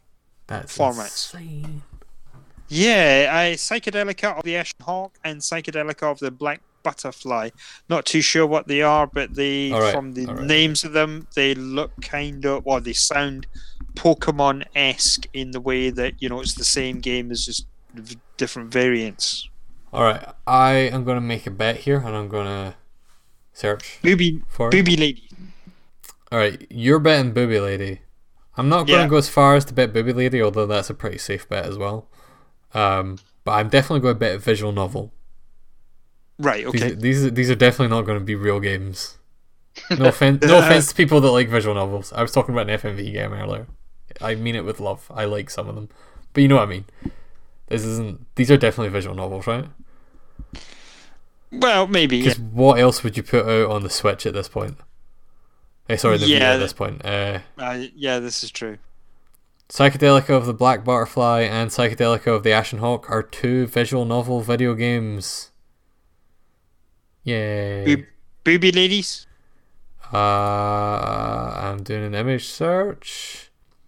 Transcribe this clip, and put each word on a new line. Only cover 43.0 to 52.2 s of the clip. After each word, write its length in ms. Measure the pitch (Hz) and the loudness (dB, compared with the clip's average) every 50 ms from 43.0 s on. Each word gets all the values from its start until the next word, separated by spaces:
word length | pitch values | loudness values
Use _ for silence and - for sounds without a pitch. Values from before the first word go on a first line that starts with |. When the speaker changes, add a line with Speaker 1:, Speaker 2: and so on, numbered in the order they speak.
| 101 101 104 | -8 -8 -6
Speaker 1:
game 200 | 101 104 104 101 | -6 -6 -6 -6
earlier. 340 | 101 101 101 101 104 113 - - - - - - - - - - - | -8 -8 -8 -8 -8 -10 -14 -16 -20 -20 -20 -20 -20 -18 -18 -16 -10
I 140 | - 113 113 | -6 -6 -6
mean 200 | 110 113 117 117 | -4 -4 -4 -4
it 100 | 113 85 | -4 -6
with 140 | 101 110 - | -6 -8 -6
love. 300 | 104 98 98 - - - - | -6 -6 -6 -8 -10 -14 -8
I 100 | 110 107 | -6 -4
like 240 | 104 104 101 95 - | -4 -4 -6 -6 -8
some 180 | - - 101 104 | -10 -10 -10 -10
of 60 | 104 | -10
them, 120 | 110 107 - - - - - - - - - - | -12 -14 -16 -18 -20 -20 -20 -20 -20 -20 -6 2
but 80 | 147 139 | 4 6
you 60 | 135 | 8
know 80 | 139 | 8
what 80 | 131 107 | 6 4
I 20 | |
mean. 180 | 101 92 92 98 - - - - - - - - - - - - - - - - - | 2 -2 -8 -10 -14 -18 -12 -12 -12 -10 -10 -16 -16 -18 -18 -20 -20 -20 -20 -10 -6
This 160 | - 113 107 | -4 -4 -4
isn't. 420 | 113 110 113 113 107 92 - - - - | -4 -4 -4 -6 -6 -8 -12 -16 -14 -4
These 160 | - 127 120 | -2 6 6
are 60 | 143 | 6
definitely 320 | 139 123 113 - - 113 101 | 6 6 4 2 0 -4 -2
visual 240 | 95 101 92 95 95 | -2 -4 -6 -6 -8
novels, 320 | 92 92 95 95 98 95 | -8 -8 -8 -8 -6 -4
right? 200 | - 113 120 147 151 - - - - - - - - _ - - - - - - - - - - - - - - - - - - - - - - - _ _ - - | -4 -4 -4 -6 -10 -14 -18 -20 -20 -20 -20 -20 -20 _ -20 -20 -20 -18 -18 -18 -16 -16 -18 -18 -18 -20 -20 -20 -20 -20 -20 -20 -20 -20 -20 -20 -20 _ _ -20 -16
Speaker 2:
Well, 360 | - 254 254 247 220 190 190 | -2 2 4 4 6 4 4
maybe, 360 | 185 202 180 160 139 131 123 | 4 4 2 4 4 2 4